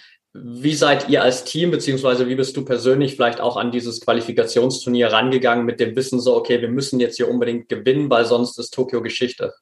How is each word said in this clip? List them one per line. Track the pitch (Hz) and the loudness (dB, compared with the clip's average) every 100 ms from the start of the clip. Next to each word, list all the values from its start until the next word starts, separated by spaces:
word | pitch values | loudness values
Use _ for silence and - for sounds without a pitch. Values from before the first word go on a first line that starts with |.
| - _ _ - | -20 _ _ -18
Wie | 120 120 143 | -16 -4 -2
seid | 151 151 139 - | 2 4 2 2
ihr | 143 | 4
als | 117 127 | 4 2
Team, | - 156 175 | -4 -2 0
beziehungsweise | 156 - 131 135 123 123 | 0 -2 0 0 2 0
wie | |
bist | 131 131 143 | 0 -2 -4
du | 127 | -4
persönlich | 120 120 135 139 - | 0 2 2 2 2
vielleicht | 120 117 | 0 2
auch | 120 117 | -2 -2
an | 117 | -2
dieses | 120 117 113 | -2 -4 -4
Qualifikationsturnier | - 117 113 110 113 123 127 131 - 123 117 | 0 0 0 0 0 2 0 0 -2 0 2
rangegangen | 110 127 131 123 120 | 2 2 2 2 2
mit | 120 117 | 0 -2
dem | 113 113 | -2 -2
Wissen | 131 127 | -2 0
so, | 123 117 | 2 0
„Okay, | - 120 | 2 0
wir | 117 | 0
müssen | 127 135 127 | -2 -2 0
jetzt | 117 - | 0 0
hier | 117 | -2
unbedingt | 123 117 117 - | 0 -2 -4 -6
gewinnen, | 107 110 135 143 | -2 2 2 2
weil | 120 117 | 2 4
sonst | 120 120 - | 2 0 -4
ist | 113 | -8
Tokio | - 127 120 | -4 -2 -2
Geschichte“? | 113 - 123 - - - | -4 -2 -4 -2 -8 -8